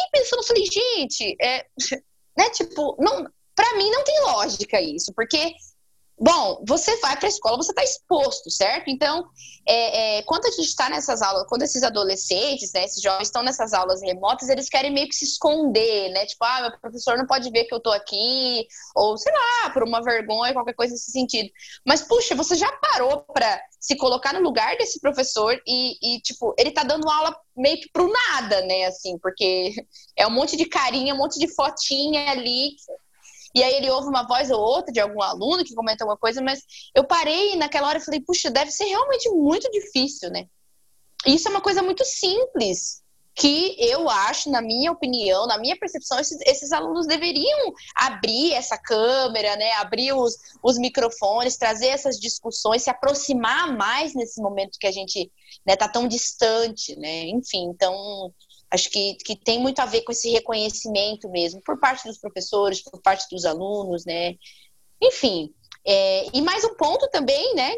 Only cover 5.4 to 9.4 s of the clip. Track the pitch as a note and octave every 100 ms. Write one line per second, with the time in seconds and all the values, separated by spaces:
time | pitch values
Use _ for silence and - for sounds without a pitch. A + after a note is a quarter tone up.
5.4 | E4 E4 - _ _ _ _ - B3 E4+
6.4 | G3+ - G#3 E4 A4 A#4 C#4 D4 G#4+ -
7.4 | A3 B3 E4 - C5+ - - D#4+ C#4 -
8.4 | E3 - G3+ D#4 C#4 C4 D4 E4 F4 -